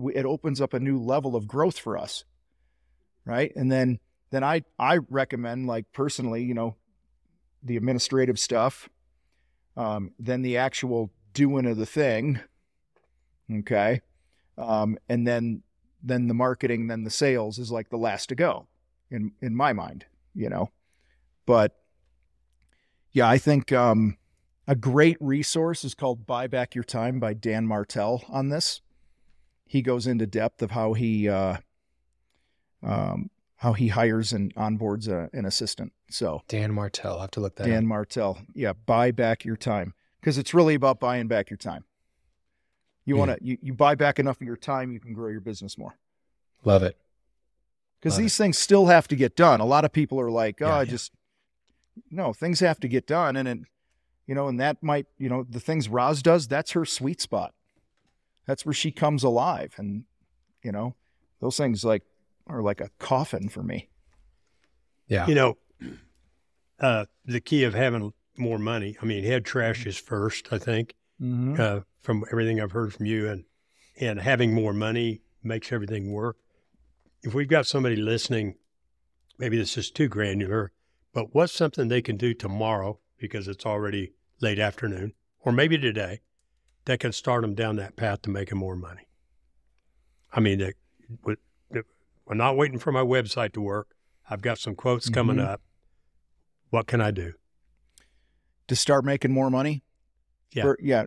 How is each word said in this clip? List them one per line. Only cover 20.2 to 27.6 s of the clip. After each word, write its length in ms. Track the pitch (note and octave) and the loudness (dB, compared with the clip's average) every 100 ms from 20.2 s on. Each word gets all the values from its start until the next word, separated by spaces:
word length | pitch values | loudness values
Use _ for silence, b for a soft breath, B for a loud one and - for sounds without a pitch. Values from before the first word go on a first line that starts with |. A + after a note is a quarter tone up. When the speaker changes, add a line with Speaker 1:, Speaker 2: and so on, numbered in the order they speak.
| _ | _
Speaker 1:
you 140 | - - | -8 -6
know? 240 | F#2+ - _ _ _ _ _ _ _ - | -4 -6 _ _ _ _ _ _ _ 2
But 340 | A#2 G#2 _ _ _ _ _ _ _ _ _ _ _ _ _ _ | 4 4 _ _ _ _ _ _ _ _ _ _ _ _ _ _
yeah, 160 | C3 A#2 | 4 6
I 100 | C3 | 6
think, 340 | D3 C#3+ - | 6 2 4
um, 440 | B2+ A#2+ A2 G#2+ - _ _ _ _ - | 4 6 6 4 0 _ _ _ _ -2
a 80 | B2+ | -2
great 400 | C3 C#3 E3 E3 | 2 6 4 4
resource 640 | C#3 C#3+ - E3 E3 E3 | -2 -2 -2 -2 -2 -4
is 100 | C3 | -8
called 320 | - C3+ A#2 G#2+ | -4 -4 -4 -4
Buy 200 | B2 B2+ | -6 -2
Back 280 | B2+ B2 | -2 -4
Your 100 | B2 | -6
Time 340 | A#2 A#2 A#2+ B2+ | -6 -4 -2 -2
by 160 | A2+ | -2
Dan 320 | G#2+ A2+ A2 | -2 -2 0